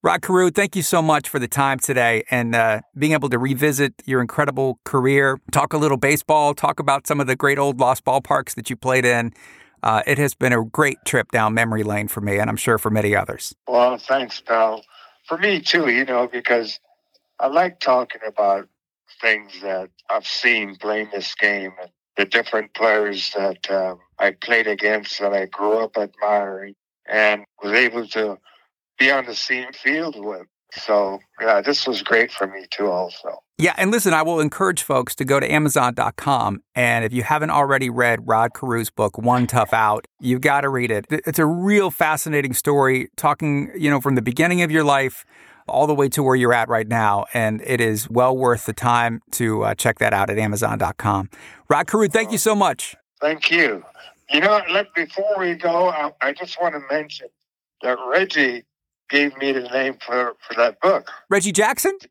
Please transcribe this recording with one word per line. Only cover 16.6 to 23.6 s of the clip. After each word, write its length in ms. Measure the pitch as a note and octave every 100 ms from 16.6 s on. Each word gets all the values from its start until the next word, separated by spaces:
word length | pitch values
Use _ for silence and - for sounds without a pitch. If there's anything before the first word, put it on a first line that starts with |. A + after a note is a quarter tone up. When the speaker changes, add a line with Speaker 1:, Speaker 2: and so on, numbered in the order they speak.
| A2 - _ _ _ _ _ _
Speaker 2:
I 80 | C3+
like 320 | D3+ F3+ F3+
talking 400 | - B2+ B2 -
about 440 | A2 G#2 G2+ G2 F#2 _ _ _ _ -
things 400 | A#2 G#2+ G#2 -
that 280 | G2+ F#2+ F#2 _ -
I've 160 | G#2+ -
seen 480 | - B2+ A2+ G2+
playing 360 | F#2 G#2 G#2+ G#2+
this 200 | G2+ F#2+ -
game 340 | G#2+ G2+ F#2+ F#2
and 100 | F2+ _ _ -
the 80 |
different 500 | G2 A2+ - G#2+ G#2+
players 560 | - A2+ G#2+ G#2 G2 - G#2
that, 340 | F#2+ -